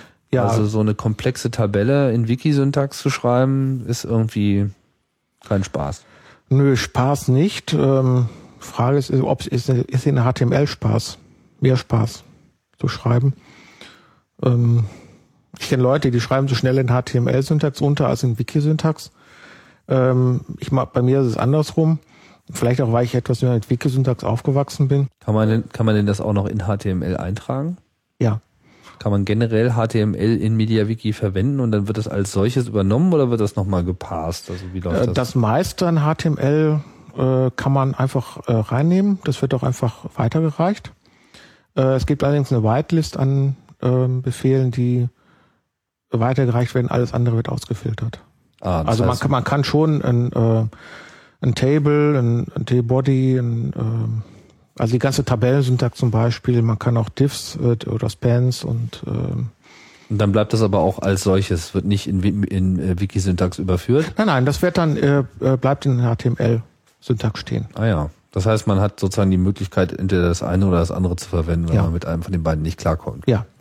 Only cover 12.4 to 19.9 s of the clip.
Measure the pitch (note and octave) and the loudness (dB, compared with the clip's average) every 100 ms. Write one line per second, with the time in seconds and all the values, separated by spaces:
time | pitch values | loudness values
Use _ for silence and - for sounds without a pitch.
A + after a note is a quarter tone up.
12.4 | _ _ _ - C3 - B2 A#2+ C3+ - | _ _ _ -6 -6 -4 0 2 2 -2
13.4 | - - - - - - _ _ _ - | -10 -20 -20 -20 -20 -20 _ _ _ -2
14.4 | B2+ A#2+ A#2 A#2 G#2 - - - _ _ | 2 4 4 2 0 -6 -20 -20 _ _
15.4 | _ - - C3 B2+ D3 C3+ A#2+ A2+ C3 | _ -10 -2 2 2 2 2 0 0 0
16.4 | C#3 B2+ B2+ C3+ B2+ B2+ - B2+ A#2+ B2+ | 0 0 2 2 2 0 0 0 2 0
17.4 | C3+ D3+ D3 - C#3+ D3 C3+ C3 B2+ A2 | 0 0 0 0 0 2 0 0 -2 -2
18.4 | B2 D#3 D3 D#3 D#3+ D3+ - _ _ - | -2 0 0 0 0 -2 -8 _ _ -20
19.4 | - - - _ - | -20 -20 -20 _ -2